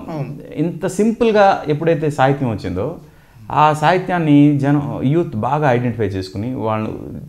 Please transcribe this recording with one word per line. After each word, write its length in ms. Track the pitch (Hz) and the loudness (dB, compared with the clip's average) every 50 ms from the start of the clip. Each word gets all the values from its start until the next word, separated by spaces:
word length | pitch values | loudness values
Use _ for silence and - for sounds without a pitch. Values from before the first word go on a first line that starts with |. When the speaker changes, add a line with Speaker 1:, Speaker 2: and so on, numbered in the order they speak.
| - - | -8 -10
Speaker 1:
అవును. 300 | 165 151 139 - 147 117 - - - | -8 -8 -8 -8 -10 -12 -14 -12 -6
Speaker 2:
ఇంత 320 | 139 156 175 175 165 185 | -4 -4 -2 -2 -4 -6
సింపుల్గా 760 | 180 180 - 208 226 220 - 240 226 202 214 196 196 180 - - 143 | -4 -2 0 0 0 2 2 0 2 4 4 4 4 4 2 0 -2
ఎప్పుడైతే 420 | 151 147 165 165 165 147 160 151 | -2 0 2 0 0 2 0 -2
సాహిత్యం 400 | 151 - 131 139 139 143 139 120 | 0 2 2 2 2 0 -2 -4
వచ్చిందో 500 | 110 98 - 95 87 90 107 147 175 - - - - - - _ _ - 107 - | -4 -4 -6 -6 -4 -4 -4 -6 -6 -10 -14 -20 -20 -20 -20 _ _ -20 -14 -4
ఆ 220 | - 143 151 151 147 | 0 2 4 4 2
సాహిత్యాన్ని 840 | 151 151 156 180 185 185 190 180 175 165 156 143 143 143 151 147 143 | 2 2 2 2 2 0 -2 -2 0 2 4 6 6 8 6 4 2
జనం, 420 | 143 139 143 147 139 117 113 87 - | 2 2 2 0 0 -2 -6 -2 -2
యూత్ 340 | 131 147 170 170 170 135 | 0 0 0 0 -2 -4
బాగా 360 | 110 110 123 139 156 151 139 120 | -4 -2 -2 0 0 2 2 2
ఐడెంటిఫై 340 | 120 123 123 107 110 110 | 2 0 -2 -2 -2 -4
చేసుకుని 480 | 92 98 95 95 - - 101 107 127 131 | -2 -2 -4 -6 -6 -8 -8 -6 -6 -6
వాళ్ళు, 640 | - 107 110 110 110 107 107 - - - - - 73 - | -4 -4 -4 -2 -2 -4 -6 -8 -10 -12 -12 -14 -14 -14